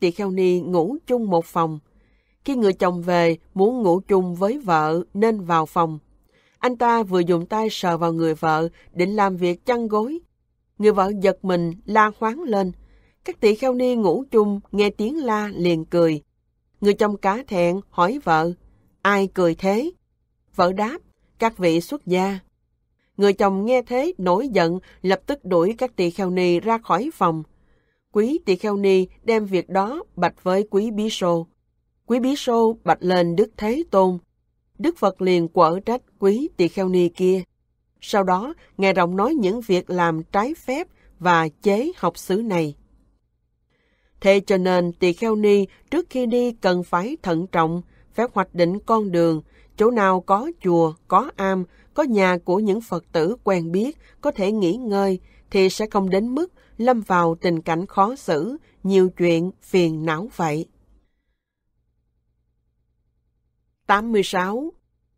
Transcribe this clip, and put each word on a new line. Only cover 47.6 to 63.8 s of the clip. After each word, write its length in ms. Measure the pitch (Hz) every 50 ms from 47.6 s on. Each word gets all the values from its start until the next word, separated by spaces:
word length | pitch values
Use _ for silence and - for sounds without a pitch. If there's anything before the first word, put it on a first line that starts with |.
| 165 160 170 175 175 - _ _ _ _ _
phải 140 | - 233 247 -
hoạch 220 | 208 185 - -
định 240 | 175 175 170 185 208 -
con 240 | - 226 220 214 196
đường, 320 | 175 170 170 165 160 156 - _ _ _ _ _ _
chỗ 140 | - 214 233
nào 300 | 247 226 196 190 185 185
có 300 | 190 - 196 202 254 330 339 -
chùa, 340 | - 185 175 170 165 156 160 - _ -
có 220 | - 196 254 - -
am, 280 | - 196 190 190 190 180 - _ _ _ _ _
có 80 | - 320
nhà 360 | 277 226 202 190 185 180 175 -
của 140 | - 175 202
những 220 | 220 208 190 233
Phật 240 | 226 - 190 170 - _ -
tử 240 | 170 156 180 240 - _
quen 280 | 208 190 175 165 165 170
biết, 260 | 190 220 277 - - - _ _ _
có 100 | - 285
thể 220 | 294 214 190 196 220
nghỉ 240 | 220 190 165 185
ngơi, 440 | 247 262 220 196 196 196 196 190 180 - - _ _ _ _
thì 200 | - 196 190 190
sẽ 160 | - - 214
không 240 | 214 - 208 190 190
đến 240 | 180 196 214 240 254
mức 180 | 285 349 370 - _ _ _ _
lâm 240 | - 226 254 254 226
vào 340 | 202 - 190 175 170 165 165 170
tình 220 | - 185 170 160 -
cảnh 240 | - 165 165 190
khó 300 | - - 202 190 214 262
xử, 400 | 277 - - 170 143 160 220 269 311 - _ _ _ -
nhiều 260 | 190 196 190 185 185
chuyện, 420 | - - 175 175 165 165 170 185 - _ -
phiền 420 | - - 185 175 165 160 156 156
não 240 | 165 156 156 202 262 -
vậy. 300 | - 175 160 147 156 - - _ _ _ _ _ _ _ _ _ _ _ _ _ _ _ _ _ _ _ _ _ _ _ _ _ _ _ _ _ _ _ _ _ _ _ _ _ _ _ _ _ _ _ _ _ _ _ _ _ _ _ _ _ _ _ _ _ _ _ _ _ _